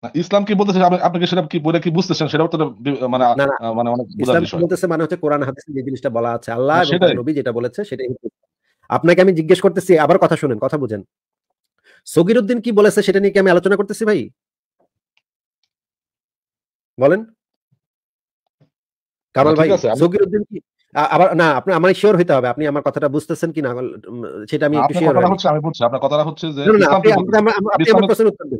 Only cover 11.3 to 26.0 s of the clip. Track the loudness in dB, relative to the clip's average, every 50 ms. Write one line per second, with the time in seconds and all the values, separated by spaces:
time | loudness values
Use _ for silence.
11.3 | _ _ _ _ _ _ _ _ _ _ _ _ _ _ _ -2 0 2 2 4
12.3 | 2 0 2 0 -4 -4 -4 -2 2 4 4 4 4 2 0 2 0 2 2 2
13.3 | 2 2 4 4 4 4 4 2 0 0 -2 -6 -4 -6 -2 -2 -2 -2 -2 -8
14.3 | _ _ _ _ _ _ _ _ _ _ _ _ _ _ _ _ _ _ _ _
15.3 | _ _ _ _ _ _ _ _ _ _ _ _ _ _ _ _ _ _ _ _
16.3 | _ _ _ _ _ _ _ _ _ _ _ _ _ -4 -2 -2 -2 -2 -4 -10
17.3 | _ _ _ _ _ _ _ _ _ _ _ _ _ _ _ _ _ _ _ _
18.3 | _ _ _ _ _ _ _ _ _ _ _ _ _ _ _ _ _ _ _ _
19.3 | _ 2 2 4 4 2 2 2 2 0 0 -2 0 2 0 0 2 0 -2 0
20.3 | 0 -6 -6 _ -12 -16 _ _ _ _ _ _ _ -2 -2 0 2 4 4 4
21.3 | 4 2 2 2 2 0 0 0 0 2 2 2 2 4 2 2 4 4 2 2
22.3 | 2 0 0 -2 -4 -2 -4 -4 -4 -2 -4 -4 -4 -2 -4 -2 -2 -2 -4 -6
23.3 | -8 -6 -6 -6 -4 -4 -6 -6 -6 -6 -8 -10 -10 -14 -18 -16 -14 -14 -12 -12
24.3 | -12 -14 -10 -6 -6 -2 -2 0 0 0 0 0 0 0 2 2 4 4 2 2
25.3 | 0 0 0 -2 -2 0 -2 -6 -6 -2 -2 -2 -2 -2